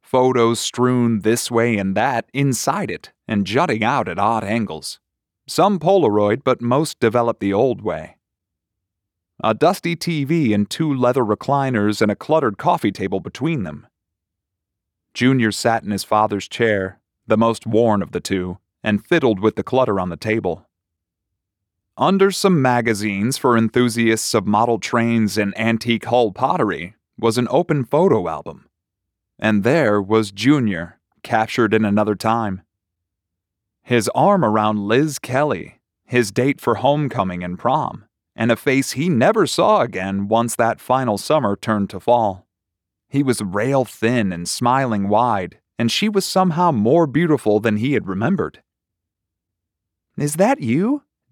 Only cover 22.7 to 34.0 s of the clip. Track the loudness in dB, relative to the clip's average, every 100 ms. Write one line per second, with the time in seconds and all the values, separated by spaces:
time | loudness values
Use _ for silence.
22.7 | 2 2 0 -2 0 -2 0 2 4 4
23.7 | 2 0 2 2 2 0 -2 2 2 2
24.7 | 0 -2 0 2 2 0 0 -4 -2 -2
25.7 | 0 0 -2 0 0 0 0 -2 0 -2
26.7 | -4 -10 -16 _ -4 -2 0 0 0 0
27.7 | -2 0 2 2 2 -2 -8 -10 -16 _
28.7 | _ _ _ _ _ _ _ 0 0 2
29.7 | 2 2 0 2 0 0 -2 2 2 2
30.7 | -4 -8 -16 _ _ -2 0 0 0 2
31.7 | 2 2 2 0 0 -2 -2 -2 -8 -12
32.7 | _ _ _ _ _ _ _ _ _ _
33.7 | _ -2 0